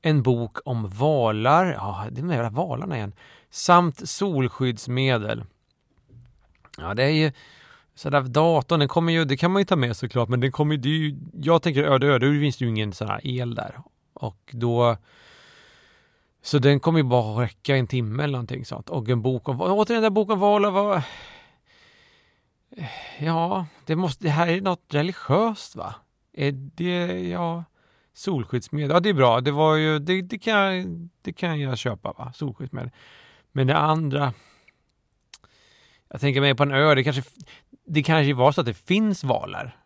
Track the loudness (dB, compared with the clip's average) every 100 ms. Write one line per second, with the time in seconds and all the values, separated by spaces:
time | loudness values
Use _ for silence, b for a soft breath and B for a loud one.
0 | 2 2 2 0 -2 -8 -6 -6 -6 -2
1 | 0 2 2 2 4 4 4 -2 -6 -8
2 | -10 -8 -4 -2 -2 -4 -4 -6 -6 -6
3 | -8 -12 b b b -10 4 6 6 -2
4 | -10 -4 -2 0 -2 -2 -4 -4 -4 -2
5 | 0 0 -2 -6 -8 _ _ _ _ _
6 | _ -20 -20 _ _ _ _ -14 -8 0
7 | 2 2 0 -2 B B B B B _
8 | 0 0 2 2 4 4 2 0 2 2
9 | 2 2 0 0 2 2 2 2 0 -2
10 | -4 -2 0 0 0 0 0 0 0 -2
11 | -2 -6 -14 -8 2 2 4 0 4 4
12 | 4 4 4 2 0 0 -2 0 -2 -4
13 | -4 -4 -4 -4 -6 -6 -10 -12 -20 _
14 | _ -10 -10 -10 _ -4 0 2 2 2
15 | b b b b b b b b b b
16 | b b b b -2 2 4 4 2 2
17 | 2 2 0 -2 -4 -4 -2 0 0 -2
18 | -4 -4 -4 -4 -6 -10 -10 -12 -8 -8
19 | -2 0 0 -2 -4 -4 0 2 2 2
20 | 2 2 0 2 4 4 2 2 0 0
21 | -2 B B B B B B B B B
22 | B B B B B _ _ -14 -14 B
23 | B B -4 -2 0 -2 -6 B -6 -2
24 | -2 -2 -2 0 0 0 -2 -4 _ -2
25 | -2 -6 -2 0 0 -2 -12 -12 -12 -12
26 | _ _ _ -4 -4 -4 -12 -6 -4 -2
27 | -4 -4 -6 -4 -4 -6 -10 _ _ _
28 | _ -10 -4 -4 -2 -6 -4 -4 2 2
29 | 2 4 6 6 2 2 4 4 2 0
30 | 0 -4 -2 -8 0 2 2 0 -6 -10
31 | -14 _ -14 -6 -4 -2 -4 -4 -4 -6
32 | -8 -10 -14 -8 -8 -8 -12 -10 -12 b
33 | b b b b b -2 2 4 4 2
34 | 0 -2 -2 -4 b b b b _ _
35 | _ _ _ -20 b b b b b b
36 | b -4 0 2 2 2 2 4 4 4
37 | 2 -2 -6 -14 -20 B B -20 -4 -2
38 | 2 4 4 4 4 4 -2 -4 0 2
39 | 2 0 -2 -2 -2 -10 -10 -14